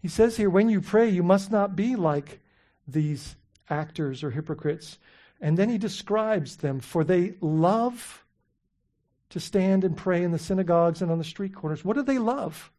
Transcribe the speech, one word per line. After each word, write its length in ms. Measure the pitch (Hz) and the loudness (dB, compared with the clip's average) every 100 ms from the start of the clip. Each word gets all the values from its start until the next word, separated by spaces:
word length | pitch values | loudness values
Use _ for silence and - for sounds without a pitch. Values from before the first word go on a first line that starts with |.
he 80 | 175 | -8
says 280 | - 226 233 | 2 2 4
here, 100 | 208 | 2
"When 220 | 180 226 | 4 4
you 100 | 208 | 2
pray, 300 | 160 214 233 | 2 4 4
you 120 | 185 | 4
must 300 | 175 196 196 | 4 4 4
not 240 | 214 202 180 | 0 0 0
be 200 | 220 254 | -2 0
like 440 | 165 147 139 - _ _ _ _ - | 0 0 -4 -18 _ _ _ _ -6
these 480 | 143 151 143 - - _ _ _ | -2 -2 -4 -8 -20 _ _ _
actors 560 | 151 156 - 151 127 | -6 -6 -6 -6 -4
or 60 | 147 | -6
hypocrites." 680 | 120 156 160 151 160 - - _ _ _ _ | -8 -8 -6 -4 -6 -8 -20 _ _ _ _
And 180 | 151 165 | 0 2
then 100 | 208 | 2
he 80 | 233 | 0
describes 840 | 202 - - 208 220 214 143 - | -4 -6 -2 -2 0 0 -2 -6
them, 200 | 147 135 | -6 -4
"For 240 | - 170 | -4 -2
they 320 | 156 180 180 - | 2 2 2 -2
love 840 | 160 156 170 220 240 240 - - _ _ _ _ _ _ _ _ _ _ _ | -2 2 2 2 0 -4 -16 -20 _ _ _ _ _ _ _ _ _ _ _
to 100 | 180 | -12
stand 420 | - 202 185 190 | -4 0 2 2
and 140 | 185 160 | 2 -2
pray 260 | - 175 | 0 0
in 80 | 175 | 0
the 80 | 165 | -2
synagogues 640 | 165 190 180 170 170 165 | -2 -2 2 4 4 2
and 80 | 180 | -2
on 80 | 165 | -2
the 60 | |
street 280 | 160 - 196 | -4 -8 -10
corners." 320 | 196 156 156 | -6 -6 -6
What 120 | 185 233 | -2 -2
do 60 | |
they 160 | 269 269 | 0 0
love? 520 | 220 269 214 160 - | 0 -2 -6 -10 -20